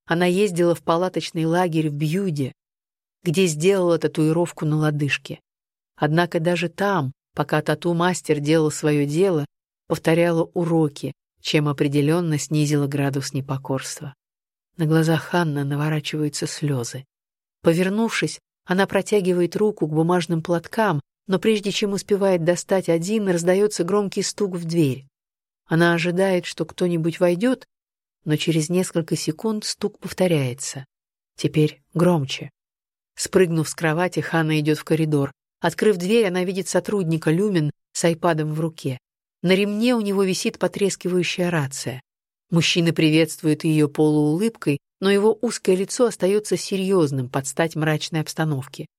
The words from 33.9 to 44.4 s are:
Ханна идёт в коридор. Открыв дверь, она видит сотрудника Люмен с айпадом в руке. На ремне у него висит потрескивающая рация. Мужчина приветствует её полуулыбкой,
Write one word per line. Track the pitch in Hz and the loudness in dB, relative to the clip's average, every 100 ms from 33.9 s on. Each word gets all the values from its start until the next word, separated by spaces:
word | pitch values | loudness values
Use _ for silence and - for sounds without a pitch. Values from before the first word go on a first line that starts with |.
| 156 180 165 | 0 0 -2
Ханна | - 165 156 156 | -2 0 2 2
идёт | 151 151 | 2 0
в | |
коридор. | - 160 156 147 139 - _ _ | 0 0 2 0 -2 -6 _ _
Открыв | 170 - 214 185 | -4 2 2 2
дверь, | 180 233 196 | 2 2 2
она | 180 | 0
видит | 180 190 165 | -2 -4 -2
сотрудника | 180 175 208 160 160 165 | -2 0 -2 0 0 0
Люмен | 165 208 175 151 - _ | 0 2 0 0 -4 _
с | - 170 | -2 -2
айпадом | 165 175 156 151 | 0 0 0 -2
в | 151 | -2
руке. | 165 160 143 127 _ _ _ _ | -4 -4 -8 -8 _ _ _ _
На | 175 190 | 2 2
ремне | 202 208 240 240 | 2 0 0 0
у | |
него | 202 196 | 0 0
висит | 190 180 226 - | 0 0 -4 -2
потрескивающая | 180 - 196 - 180 180 160 - 175 | -4 0 -2 -2 -2 -2 -2 -2 -2
рация. | 165 135 - 123 127 - _ _ _ - | -2 -4 -6 -10 -10 -14 _ _ _ -2
Мужчина | 165 - 180 170 | 0 2 2 0
приветствует | 165 156 156 160 - 156 151 | 2 4 4 2 0 -2 0
её | 160 156 147 | 2 2 2
полуулыбкой, | 147 156 151 151 160 | 2 2 4 2 2